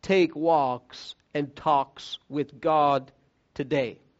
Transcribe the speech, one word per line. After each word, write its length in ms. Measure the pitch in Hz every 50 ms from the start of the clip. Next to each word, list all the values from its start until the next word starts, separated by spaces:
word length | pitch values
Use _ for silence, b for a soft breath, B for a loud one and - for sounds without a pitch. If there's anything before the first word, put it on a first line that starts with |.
| -
take 340 | - 196 190 175 160 -
walks 760 | 151 156 165 165 156 143 127 123 123 _ _ - - - - - _ _ _ _
and 240 | 147 147 135 -
talks 640 | - - 156 151 139 135 - _ - - - - - _ _
with 320 | 135 147 143 - - 123
God 500 | - 160 156 156 147 143 139 139 131 - _ _ _ _ _ _ _ _ _
today. 440 | - 143 127 147 143 131 113 95 - _ _ _ _